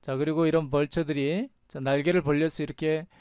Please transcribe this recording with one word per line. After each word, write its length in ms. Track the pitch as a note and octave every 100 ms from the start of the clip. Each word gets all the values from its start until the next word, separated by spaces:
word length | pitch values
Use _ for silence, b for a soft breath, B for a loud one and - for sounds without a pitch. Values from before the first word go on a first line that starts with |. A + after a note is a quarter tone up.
자, 160 | - C3+
그리고 300 | D3+ D#3 E3
이런 240 | D#3+ D3
벌처들이, 760 | C#3+ D3+ E3+ D3+ C#3+ C#3 F3 C4+ _ _
자, 120 | -
날개를 420 | C3+ C#3 D3 F3+
벌려서 400 | D3 D3 D#3+ -
이렇게 440 | D3 - D#3 D#3 E3 b